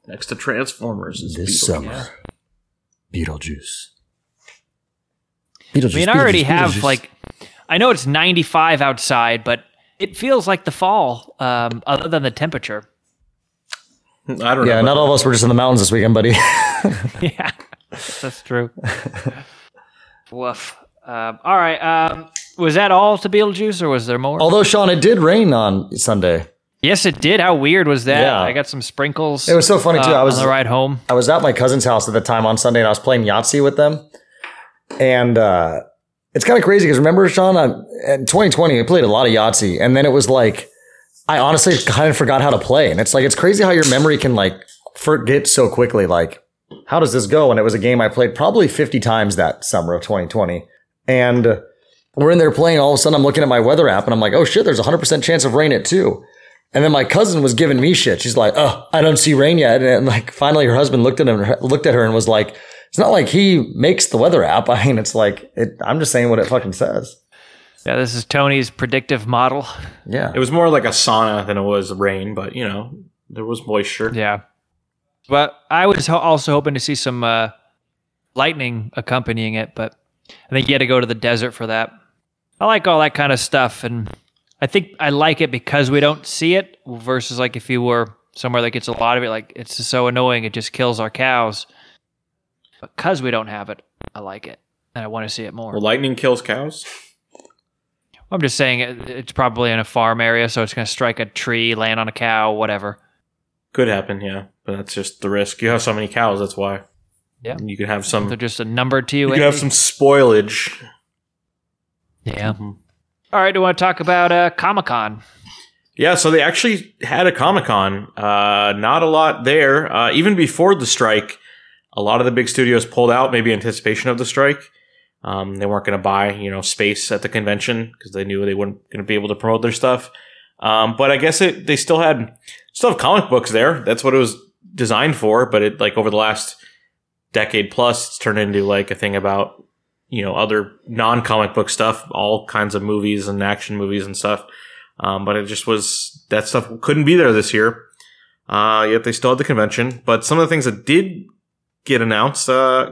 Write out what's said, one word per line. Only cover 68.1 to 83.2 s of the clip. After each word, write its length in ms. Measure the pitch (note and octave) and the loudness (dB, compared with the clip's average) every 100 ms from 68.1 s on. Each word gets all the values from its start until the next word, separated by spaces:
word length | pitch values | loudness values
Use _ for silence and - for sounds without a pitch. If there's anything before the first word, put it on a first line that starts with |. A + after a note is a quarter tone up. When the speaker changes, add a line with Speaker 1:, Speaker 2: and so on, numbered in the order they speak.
| A#2 | -6
Speaker 3:
is 80 | A2+ | -4
Tony's 440 | C#3+ C#3 C#3 A#2+ | 0 0 0 -2
predictive 580 | - B2 C3+ - C3 G#2+ | -6 -4 -4 -2 -6 -2
model. 380 | A#2+ B2+ C#3 C3+ - - - - | 0 0 -2 -8 -14 -18 -18 -8
Speaker 2:
Yeah. 260 | A#2+ - | -6 -4
Speaker 1:
It 60 | - | -2
was 120 | B2+ | 0
more 180 | D#3+ E3+ | 2 4
like 160 | D3 A2 | 4 2
a 40 | |
sauna 560 | - - A2 A2 G#2 G2 | 0 2 2 2 0 -2
than 120 | G2+ | -2
it 40 | |
was 280 | G2 G2+ F#2+ | 0 -2 -2
rain, 420 | F#2+ G2 F#2+ G2 | -4 -2 -2 -6
but, 220 | G2+ G2 B2 | -10 -10 -8
you 120 | A2+ | -8
know, 260 | G2 A#2+ E3 F#3 _ _ | -8 -12 -16 -20 _ _
there 160 | A2+ A2 | -12 -8
was 200 | A#2 - | -8 -2
moisture. 440 | G#2+ G2+ - A2 | -2 -2 -4 -6
Speaker 3:
Yeah. 280 | A#2 G#2+ G#2 - _ _ _ _ _ _ _ - | -2 -4 -4 -8 _ _ _ _ _ _ _ -2
But 260 | C#3 D3 - - | 0 0 -4 -4
I 180 | E3 F#3+ | 2 2
was 200 | G3 - | 2 0
ho-, 100 | E3 | 0
also 340 | E3 D#3 C#3 | 2 0 2
hoping 200 | D3 C#3+ C#3 | 0 0 -4
to 40 | |
see 160 | - C#3+ | -4 -4
some, 280 | - B2 | -4 -4
uh, 260 | A#2 A2+ A2+ - _ _ _ _ _ _ _ - | -2 0 -2 -6 _ _ _ _ _ _ _ -2
lightning 560 | C#3+ D#3 B2+ A#2 G#2+ | -2 -2 -6 -8 -10
accompanying 600 | - - B2 A#2+ A2+ A2 A2 | -10 -4 -4 -4 -6 -4 -6
it, 200 | A2 - | -8 -8
but 200 | A2 _ _ _ _ | -10 _ _ _ _
I 200 | - - | -20 -6
think 140 | C3 - | -4 -2
you 40 | |
had 60 | C#3 | 0
to 80 | B2+ | 2
go 120 | B2+ | 0
to 60 | A#2+ | 0
the 100 | A#2 | -2
desert 360 | A2+ A#2 A#2+ | -2 -2 -4
for 160 | A2+ A2+ | -8 -6
that. 240 | A2+ A2+ - _ _ _ _ _ - | -4 -4 -8 _ _ _ _ _ -4
I 60 | G3+ | 0
like 220 | A3 F3+ | 0 2
all 120 | D#3+ | 2
that 120 | D3+ | 2
kind 180 | C#3+ | 0